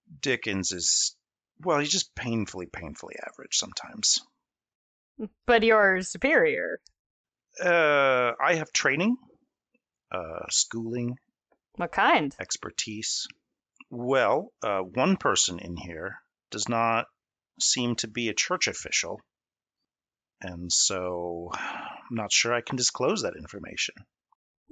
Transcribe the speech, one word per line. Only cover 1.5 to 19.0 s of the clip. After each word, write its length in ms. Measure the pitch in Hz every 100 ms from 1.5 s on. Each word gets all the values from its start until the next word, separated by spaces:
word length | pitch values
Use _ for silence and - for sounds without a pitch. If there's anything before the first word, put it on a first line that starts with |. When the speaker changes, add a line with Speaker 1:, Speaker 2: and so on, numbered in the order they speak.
| -
Speaker 1:
well, 180 | 180 147
he's 120 | 147
just 240 | 196 -
painfully, 520 | - 123 113 101 92 87
painfully 480 | - 80 73 - - -
average 300 | - - -
sometimes. 640 | - - - 220 - - - _ _ _ _ _ _ _ _ - 214 _ -
Speaker 2:
But 160 | 233
you're 400 | 226 220 196 185
superior. 800 | 185 180 269 302 165 127 87 - _ _ _ _ _ _ _ -
Speaker 1:
Uh, 680 | 180 170 156 143 135 127 120 -
I 120 | 143 165
have 160 | 156
training, 440 | - 139 139 208 247 _ _ _ _ _ _ _ _ -
uh, 360 | 92 80 82 -
schooling. 640 | - - 113 113 120 120 127 _ _ _ _ _ -
Speaker 2:
What 160 | 175
kind? 420 | - 233 285 143 -
Speaker 1:
Expertise. 840 | - - - - - 107 107 - - - _ _ _ _ -
Well, 640 | 120 123 135 104 135 196 _
uh, 180 | 110 98
one 360 | 92 98 160 196
person 420 | 135 92 - 85
in 180 | 87 85
here 400 | 82 80 95 - _ _ _
does 180 | 107 110
not 380 | 117 113 113 - _ _ _ _ -
seem 360 | - 131 120 117
to 120 | 113
be 200 | 120 113
a 60 |
church 320 | 101 - 180 -
official, 520 | - - -